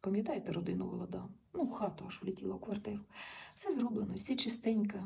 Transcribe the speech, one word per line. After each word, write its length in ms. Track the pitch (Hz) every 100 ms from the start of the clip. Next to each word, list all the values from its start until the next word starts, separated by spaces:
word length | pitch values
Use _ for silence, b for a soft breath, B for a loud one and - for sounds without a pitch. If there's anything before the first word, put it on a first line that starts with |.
Пам'ятаєте 500 | 196 202 226 285 -
родину 340 | 170 175 180 185
Голода? 380 | 180 180 185 185 - _
Ну, 100 | -
в 80 | 294
хату 340 | - 202 - 185
аж 160 | -
влетіла, 320 | 190 190 196 190
в 60 |
квартиру. 380 | 220 202 208 208 - B B B B -
Все 160 | -
зроблено, 420 | 294 233 214 202 185
все 200 | - 254
чистенько. 640 | 233 - 226 220 208 196